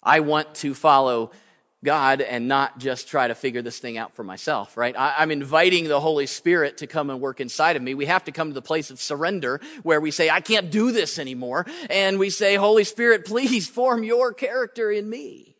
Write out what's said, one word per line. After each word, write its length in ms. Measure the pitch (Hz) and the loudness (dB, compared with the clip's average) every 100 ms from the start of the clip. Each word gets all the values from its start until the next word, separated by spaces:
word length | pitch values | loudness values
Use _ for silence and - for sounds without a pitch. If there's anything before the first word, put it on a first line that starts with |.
I 180 | - 156 | 4 4
want 360 | 147 151 151 - | 4 0 -2 -6
to 180 | 147 | -8
follow 580 | 131 156 139 131 120 113 - _ _ _ _ | 0 4 6 4 0 -4 -10 _ _ _ _
God 380 | 139 151 135 135 | -2 2 2 2
and 260 | 123 120 120 | 0 -2 0
not 320 | 135 139 - | 0 0 -4
just 280 | 131 123 - | -6 -6 -4
try 200 | 147 123 | 0 0
to 80 | 117 | 0
figure 260 | 135 120 | -4 -4
this 180 | 120 113 | -8 -10
thing 180 | 123 113 | -10 -10
out 180 | 113 - | -10 -12
for 80 | |
myself, 520 | 101 95 - 143 101 - | -14 -10 -4 -4 -4 -4
right? 220 | 120 123 | -4 0
I, 180 | 135 143 | -2 2
I'm 120 | 156 | 0
inviting 560 | 151 139 156 180 180 160 | 0 2 4 4 4 2
the 120 | 143 | 0
Holy 260 | 156 151 139 | 2 0 -2
Spirit 540 | - 175 175 147 - | -2 0 2 2 -2
to 80 | 147 | -8
come 220 | 156 143 | -4 -4
and 120 | 131 | -4
work 180 | 135 127 | -6 -6
inside 360 | 131 - 160 160 | -8 0 2 2
of 80 | |
me. 100 | 127 | -2
We 140 | 135 143 | -4 0
have 180 | 185 - | 0 -2
to 60 | |
come 180 | 151 160 | -6 -6
to 40 | |
the 80 | 135 | -6
place 280 | - 160 147 | -4 -4 -4
of 100 | 135 | -10
surrender 600 | - 143 165 196 135 139 294 311 | -8 -4 -2 -2 -4 -6 -8 -10
where 180 | 165 156 | 2 2
we 100 | 156 | 2
say, 180 | 143 160 | 2 4
"I 120 | 160 | 2
can't 300 | 190 220 180 | 2 0 2
do 200 | 185 233 | 0 2
this 280 | 233 165 - | 0 -2 -4
anymore." 460 | 135 127 123 131 180 339 311 | -8 -8 -4 -4 -6 -10 -4
And 280 | 190 196 196 | 0 0 2
we 140 | 196 | -2
say, 240 | - 202 202 | 2 2 4
"Holy 280 | 202 220 | 4 4
Spirit, 420 | 202 - 240 220 185 | 4 0 4 4 2
please 420 | 220 262 240 160 | -2 0 0 -2
form 360 | - 254 233 | 0 2 2
your 300 | 220 240 247 | 0 2 2
character 580 | 220 269 240 240 - 220 | 0 -4 -2 -4 -4 -2
in 160 | 208 208 | -2 -4
me." 480 | 233 285 - - | -10 -12 -16 -20